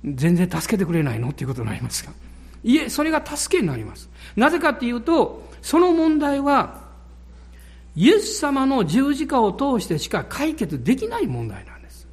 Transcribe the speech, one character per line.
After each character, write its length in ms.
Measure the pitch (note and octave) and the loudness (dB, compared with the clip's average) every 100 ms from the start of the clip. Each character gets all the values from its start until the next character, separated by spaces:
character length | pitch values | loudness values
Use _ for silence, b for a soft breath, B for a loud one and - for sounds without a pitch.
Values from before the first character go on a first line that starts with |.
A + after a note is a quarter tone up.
| - C3+ | -8 0
「全 200 | D#3 F3 | 2 4
然 140 | F3 | 2
助 160 | E3 - | -2 -2
け 120 | G#3+ | 0
て 80 | F3 | 0
く 80 | |
れ 100 | E3 | 0
な 100 | C#3+ | 0
い 60 | A2+ | -2
の？」 100 | A#2+ | -6
っ 40 | |
て 100 | - | -6
い 20 | C3 | -6
う 40 | |
こ 40 | |
と 80 | B2 | -6
に 60 | A2 | -6
な 80 | G#2 | -6
り 60 | |
ま 80 | A#2+ | -6
す 140 | - - | -8 -10
が。 80 | - B B B B | -18 B B B B
い 140 | G#3+ C#4+ | 2 2
え、 120 | B3+ | 2
そ 140 | - | -2
れ 80 | D4+ | 0
が 120 | D#4 | -2
助 340 | D4+ D4 - F#4 | -4 -8 -2 0
け 40 | |
に 60 | F#3+ | 0
な 80 | B2 | -2
り 80 | |
ま 120 | G#2+ - | -8 -14
す。 140 | - B B - | -20 B B 2
な 120 | C4 | 2
ぜ 80 | E4 | 4
か 120 | D#4 | 0
っ 100 | B3+ | 0
て 60 | A#3+ | -4
い 60 | |
う 80 | A#3+ | -4
と、 500 | A3+ E4 G3+ - - - | 0 2 2 -2 -18 -16
そ 160 | - D#4 | 0 4
の 120 | F4+ | 6
問 260 | E4 D#4+ D#4 | 4 4 2
題 220 | C#4+ C#4 | 0 0
は、 420 | C#4 C#4 E3+ - - - - - - b b b b b b D3+ | 2 2 0 -8 -20 -20 -20 -20 -20 b b b b b b 2
イ 140 | G#3 | 6
エ 100 | G#4 | 6
ス 200 | - - | 2 -4
様 260 | D4 C4+ C4+ | -2 0 2
の 200 | C4+ D#3+ | 2 2
十 280 | F#3+ C#4 | 2 2
字 140 | C#4+ D4+ | 0 0
架 140 | C4+ | 2
を 100 | G#3+ | 2
通 280 | F#3 C#4 B3 | 0 0 0
し 20 | - | -2
て 140 | D#3 | -4
し 80 | - | -2
か 180 | F#3 - | -4 -4
解 280 | - D4+ D#4 | -4 -4 -2
決 260 | F3+ C#3+ | -4 -4
で 120 | B2 C4 | 0 0
き 140 | A4 | 0
な 100 | A#4 | -4
い 80 | D#4+ | -4
問 220 | B2 A2+ | -4 -6
題 160 | G2 - | -10 -16
な 100 | - | -20
ん 60 | |
で 80 | - | -20
す。 160 | - - | -20 -20